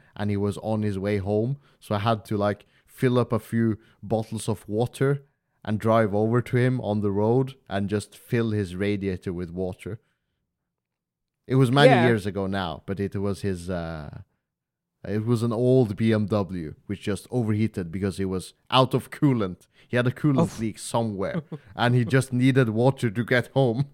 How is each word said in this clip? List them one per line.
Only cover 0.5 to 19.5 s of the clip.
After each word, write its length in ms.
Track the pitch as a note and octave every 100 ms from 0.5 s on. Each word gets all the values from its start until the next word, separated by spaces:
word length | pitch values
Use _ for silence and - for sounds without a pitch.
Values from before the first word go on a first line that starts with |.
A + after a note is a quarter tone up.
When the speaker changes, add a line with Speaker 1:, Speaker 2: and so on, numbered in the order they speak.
| F#2+
Speaker 1:
on 240 | G#2+ A2
his 160 | G#2+ F#2+
way 200 | G2+ G#2
home. 380 | F#2+ G#2+ B2 C#3+ _ _
So 160 | -
I 60 | G#2
had 240 | A2+ G#2+ -
to, 100 | G#2
like, 300 | G#2 G2+ _ _ _
fill 320 | - C3 B2
up 120 | A2+
a 60 | A2
few 400 | - A2+ A2+ G2+ _ _
bottles 460 | G#2 A2+ A2+ A2 -
of 200 | G#2 -
water 540 | G#2 B2 - C3+ C#3+ - _ _ _
and 140 | - G#2+
drive 340 | A2 A2+ G#2+
over 300 | G2+ A2 A#2+
to 140 | - B2
him 240 | B2+ B2+
on 200 | G2+ G#2
the 100 | G2+
road 420 | G2 G#2+ B2+ C3 - -
and 200 | G2 G2+
just 280 | G#2 - -
fill 340 | - A#2 A2+
his 240 | G#2+ F#2
radiator 580 | F2+ G2+ G#2 G2 F2+ G2
with 180 | F2 E2+
water. 500 | F2+ F#2 F2+ F#2 A2 _ _ _ _ _ _ _ _ _ _ _ _ _ _ -
It 80 |
was 160 | C3 B2
many 200 | C#3 G3
Speaker 2:
Yeah. 160 | - A#2+
Speaker 1:
years 200 | A2 G2
ago 200 | F#2+ F#2+
now, 340 | G2 F2 D2
but 140 | - G2
it 160 | G2 G2+
was 260 | G2+ F#2
his, 280 | G2+ F2+ F2
uh, 520 | F2+ E2 D#2+ C#2+ - - _ _ _ _ _ _ _ -
it 180 | G#2+
was 180 | A2+ A#2
an 80 | A#2+
old 420 | A2+ B2 C3 G#2 G2
B 160 | A2+
M 140 | G#2+ G2+
W 480 | G#2+ F2+ F2+ D2+ - -
which 140 | G2
just 260 | G#2 G2 -
overheated 640 | B2 A2 G#2+ A2 G#2 E2+
because 260 | F2+ G2 F2+
it 60 | F#2+
was 260 | F#2 - - -
out 220 | B2+ B2+
of 180 | B2+ -
coolant. 580 | - D3 A#2+ F#2